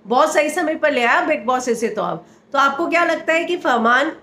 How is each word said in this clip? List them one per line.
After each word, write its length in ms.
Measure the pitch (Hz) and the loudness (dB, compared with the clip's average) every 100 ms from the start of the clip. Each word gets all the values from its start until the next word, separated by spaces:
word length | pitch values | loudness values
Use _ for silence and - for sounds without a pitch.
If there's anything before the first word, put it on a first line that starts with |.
| 190 | -2
बहुत 260 | 254 311 | 0 2
सही 160 | 330 294 | 2 0
समय 260 | 370 311 320 | 0 -2 0
पर 160 | 302 | 0
ले 120 | 262 | 2
आया 180 | 240 302 | 2 2
बिग 240 | 320 294 220 | 0 -2 -2
बॉस 240 | 254 254 | -2 -2
इसे 180 | 214 220 | -2 -4
तो 120 | - | -4
अब। 240 | 170 165 - - _ | -6 -6 -12 -20 _
तो 60 | 269 | 0
आपको 280 | 277 285 339 | 0 0 -2
क्या 160 | 330 339 | 0 0
लगता 280 | 320 320 | 0 0
है 100 | 330 | 0
कि 140 | 339 349 | 0 -2
फरमान 540 | 320 240 226 247 311 - | 0 2 4 2 0 -6